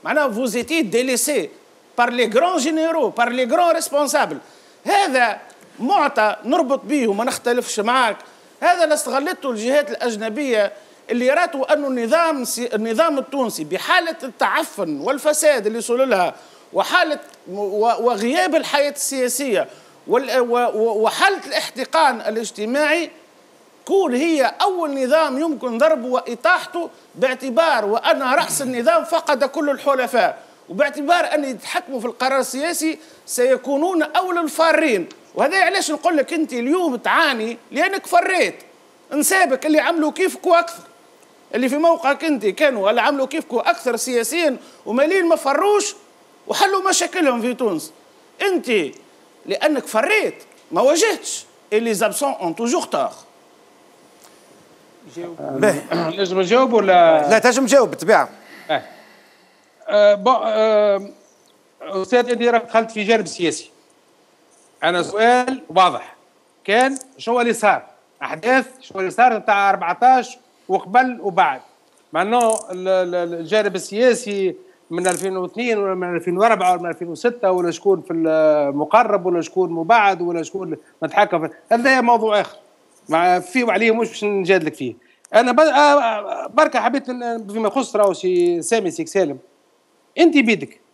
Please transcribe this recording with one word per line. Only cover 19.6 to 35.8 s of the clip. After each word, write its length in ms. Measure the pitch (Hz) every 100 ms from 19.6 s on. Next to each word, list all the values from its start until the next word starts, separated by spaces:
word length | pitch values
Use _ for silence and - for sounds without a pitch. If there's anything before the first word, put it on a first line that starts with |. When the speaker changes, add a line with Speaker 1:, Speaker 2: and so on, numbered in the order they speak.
| 160 - - _ -
Speaker 1:
وال-، 320 | 226 233 247
و-، 180 | 240 240
و-، 460 | 240 214 226 214
وحالة 380 | 220 214 381 370 269
الاحتقان 720 | 277 - - 262 320 294 233
الاجتماعي، 920 | - 220 226 - 214 269 302 330 311 - _ _ _ _ _ _
كون 300 | - 392 349
هي 400 | 247 330 311 240 -
أول 420 | 392 370 320 277
نظام 340 | 254 311 302 262
يمكن 400 | 330 254 247 233
ضربه 280 | 311 302 247
وإطاحته، 840 | 247 - 233 320 349 - 349 330 - _
باعتبار 680 | 190 254 254 262 240 330 247
وأن 380 | 208 220 - 285
رأس 400 | 262 285 302 160
النظام 420 | 262 247 240 330
فقد 400 | 294 330 330 277
كل 260 | 269 285 285
الحلفاء، 720 | 269 294 262 247 240 175 - - _ _
وباعتبار 680 | 185 294 - 285 349 330
أن 100 | 302
يتحكموا 560 | 277 220 - 349 349 262
في 60 | 233
القرار 320 | 226 262 269
السياسي 600 | 254 262 320 349 320 302 - - -
سيكونون 760 | - 247 254 254 277 339 359
أول 360 | 302 330 370 349
الفارين. 680 | 320 - 330 311 320 208 160 - -
وهذا 300 | - 262 381
علاش 260 | 349 392